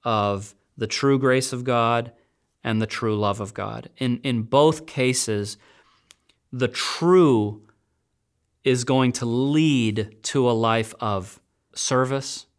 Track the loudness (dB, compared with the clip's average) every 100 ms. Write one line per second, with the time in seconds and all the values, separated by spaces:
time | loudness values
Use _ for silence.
0 | -2 0 0 -2 -8 -20 _ -10 -6 0
1 | 2 2 2 0 0 -6 -2 0 2 0
2 | -2 _ _ _ _ _ -4 -2 -2 -2
3 | -2 0 0 -2 -6 -8 -8 -10 -14 _
4 | -4 -2 -2 -4 0 4 4 2 -6 -2
5 | 0 0 -2 -4 -4 -10 _ _ _ _
6 | _ _ _ _ _ -4 -4 -2 -8 -2
7 | 4 6 6 4 2 -4 _ _ _ _
8 | _ _ _ _ _ _ 0 0 2 2
9 | 2 0 -2 -2 0 2 4 2 0 -2
10 | -6 -8 -4 0 2 2 2 0 -2 -6
11 | -4 -4 -6 -16 _ _ _ -10 -2 0
12 | 0 -4 -6 -14 -16